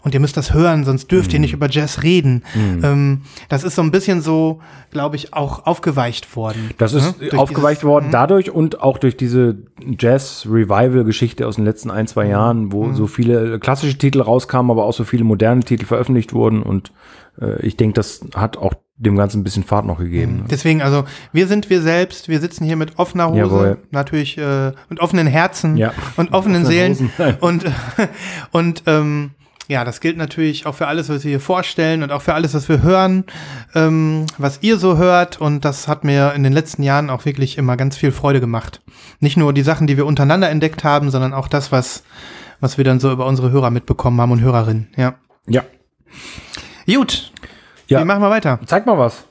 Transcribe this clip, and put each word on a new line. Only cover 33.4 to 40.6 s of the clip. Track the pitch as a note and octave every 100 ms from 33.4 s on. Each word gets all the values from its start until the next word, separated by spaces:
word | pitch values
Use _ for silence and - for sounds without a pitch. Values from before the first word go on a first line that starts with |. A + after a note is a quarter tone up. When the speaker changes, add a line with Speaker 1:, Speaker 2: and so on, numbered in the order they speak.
| D3+ C3+ -
Speaker 1:
ähm, | D#3+ D#3+ D#3+ D#3 D#3 D#3 -
was | C#3+ C#3
ihr | G#3+ G#3+
so | F#3 D#3+
hört. | F3+ F3+ F3 -
Und | D3+ D3
das | D3 C#3 -
hat | D3+
mir | D3 C#3+ C#3
in | C#3+
den | C3+
letzten | C#3+ D#3 -
Jahren | C#3 C#3 D3
auch | B2+
wirklich | D3+ C3+ C3+ -
immer | C3 B2
ganz | C3+ -
viel | C#3+
Freude | - C#3+ C#3
gemacht. | A#2+ A2+ - - - - - _
Nicht | D3 D3+
nur | D3
die | C#3
Sachen, | C#3 D#3+ D#3
die | C#3+
wir | D3
untereinander | D3+ C#3 F3+ F3+
entdeckt | D3+